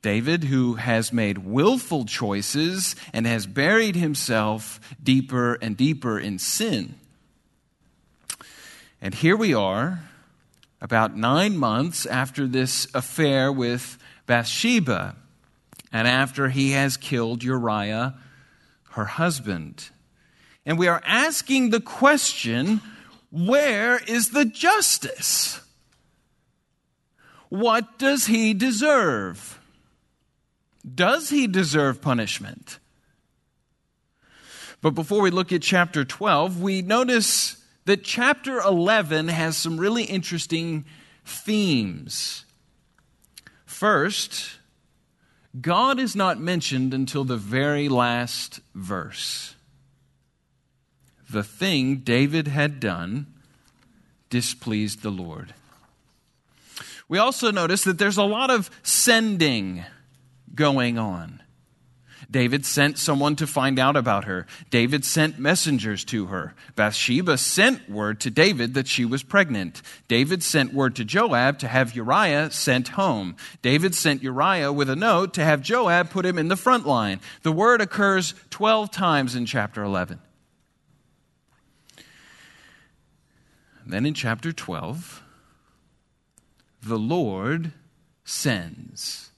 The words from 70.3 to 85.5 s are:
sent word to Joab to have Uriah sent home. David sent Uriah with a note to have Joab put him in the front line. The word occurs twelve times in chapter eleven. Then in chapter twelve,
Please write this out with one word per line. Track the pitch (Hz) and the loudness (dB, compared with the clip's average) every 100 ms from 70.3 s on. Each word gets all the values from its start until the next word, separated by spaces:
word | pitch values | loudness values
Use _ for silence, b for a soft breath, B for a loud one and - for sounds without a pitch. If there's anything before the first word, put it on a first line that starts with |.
| 185 | 0
sent | - 156 127 | 0 0 0
word | 135 131 123 | 0 0 0
to | 110 | -2
Joab | 165 233 120 127 143 | 0 2 4 2 0
to | 123 | 0
have | 127 123 117 | 2 2 -2
Uriah | 113 165 202 143 156 | 0 2 4 2 -2
sent | - - 127 123 | -2 0 0 0
home. | - 196 117 92 85 B B | -2 0 0 -4 -10 B B
David | 123 143 190 | 0 2 2
sent | 165 165 139 | 0 0 0
Uriah | 131 127 165 185 143 | -4 0 2 2 0
with | 143 139 | 0 0
a | 135 | 0
note | 220 180 190 | 2 2 2
to | 185 | 0
have | 156 151 | 2 2
Joab | 135 233 214 170 170 | 2 0 4 2 2
put | 190 180 | -2 -2
him | 180 | 0
in | 156 | 0
the | 190 | 0
front | - 247 143 | 2 2 4
line. | 127 107 98 B B | 0 0 -4 B B
The | 160 | -2
word | 160 220 240 | 2 4 4
occurs | 202 - 202 190 170 B B | 2 2 2 2 0 B B
twelve | - 214 220 208 | -2 2 2 0
times | - 185 147 131 | -2 2 2 2
in | 123 117 | -2 -2
chapter | 131 104 - | -2 -2 -4
eleven. | 101 98 90 82 _ _ _ _ _ _ _ _ _ _ _ _ _ _ _ b b b b b b b b b b b b b _ _ _ b b b b b - | -2 -2 -2 -8 _ _ _ _ _ _ _ _ _ _ _ _ _ _ _ b b b b b b b b b b b b b _ _ _ b b b b b -8
Then | 92 | -2
in | 139 | -2
chapter | 151 123 110 165 | -2 -4 -4 -6
twelve, | 165 - - - 151 175 - b b b | -8 -8 -8 -8 -10 -12 -20 b b b